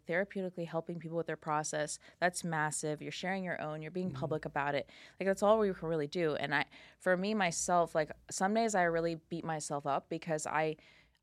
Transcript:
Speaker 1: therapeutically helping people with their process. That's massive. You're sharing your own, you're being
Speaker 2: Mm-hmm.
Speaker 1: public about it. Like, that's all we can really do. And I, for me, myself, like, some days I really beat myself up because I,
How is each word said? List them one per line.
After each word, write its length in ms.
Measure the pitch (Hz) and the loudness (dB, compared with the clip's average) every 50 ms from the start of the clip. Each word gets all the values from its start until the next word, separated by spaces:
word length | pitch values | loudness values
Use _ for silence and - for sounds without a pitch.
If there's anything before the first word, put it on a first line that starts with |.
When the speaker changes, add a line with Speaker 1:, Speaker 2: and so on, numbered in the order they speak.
| - | -4
Speaker 1:
therapeutically 600 | - 165 180 202 190 - 202 185 180 180 180 165 | -2 0 0 0 -2 -4 -6 -6 -6 -4 -6 -6
helping 320 | 165 170 165 165 - 175 165 | -4 -4 -4 -4 -4 -6 -8
people 180 | - 160 165 | -8 -6 -4
with 80 | 170 160 | -4 -4
their 120 | - 156 | -4 -6
process. 600 | - - 160 151 151 156 - - 151 151 151 - - - - - - | -6 -2 -2 0 0 0 -2 -2 -2 -2 -4 -6 -10 -14 -16 -4 0
That's 240 | 170 180 175 - - | 0 0 0 -2 -4
massive. 580 | 170 160 156 151 151 147 - 156 151 151 147 | -2 0 0 0 0 -2 -2 -2 -2 -4 -4
You're 100 | 147 147 | -6 -8
sharing 320 | - - - 185 190 196 185 | -8 -6 -4 -4 -4 -4 -4
your 160 | 175 151 - | -4 -6 -6
own, 200 | - 156 156 156 | -6 -6 -6 -8
you're 80 | 156 156 | -8 -6
being 200 | 175 180 185 175 | -4 -4 -4 -4
Speaker 2:
Mm-hmm. 100 | 131 131 | -4 -4
Speaker 1:
public 260 | 165 143 160 151 - | -2 -2 -2 -2 -2
about 300 | 151 - 147 139 147 143 | -2 -2 -2 0 0 0
it. 120 | 139 - - - - - - - - | -2 -2 -6 -12 -20 -20 -14 -8 -2
Like, 60 | 185 | 0
that's 160 | 196 190 - | 0 2 4
all 160 | 214 202 220 | 6 6 6
we 160 | 220 214 196 175 | 6 4 2 0
can 140 | - 165 | -2 -2
really 200 | 160 165 156 147 | -2 0 0 0
do. 280 | 147 - 180 170 156 143 | 0 0 0 2 2 2
And 180 | - 143 151 147 | 0 0 0 0
I, 120 | 147 151 - - - - - - _ | 0 0 -2 -6 -20 -20 -20 -12 _
for 180 | - 185 185 | 0 2 2
me, 160 | 180 190 208 220 | 2 2 0 2
myself, 600 | 214 190 170 160 - - - 175 175 170 160 - | 2 2 2 0 0 0 4 4 4 4 4 2
like, 160 | 165 151 - - - _ - | 0 0 0 -4 -12 _ -10
some 240 | - - 190 196 214 | -4 0 0 2 4
days 220 | 226 233 220 208 | 2 2 4 4
I 80 | 185 175 | 4 4
really 320 | 170 165 165 165 170 165 160 - - | 4 4 2 2 0 -2 -4 -6 -8
beat 140 | 175 160 - | -6 -6 -4
myself 440 | 165 160 151 - - 151 143 143 | -4 -4 -4 -4 -4 -4 -2 0
up 180 | 143 135 165 - | 0 0 0 0
because 380 | - 165 160 - 170 156 156 - | -2 -6 -4 -2 -2 -2 -2 -2
I, 300 | - - 151 156 156 156 - - - - - _ _ _ _ | 0 0 2 2 0 0 -4 -10 -20 -20 -20 _ _ _ _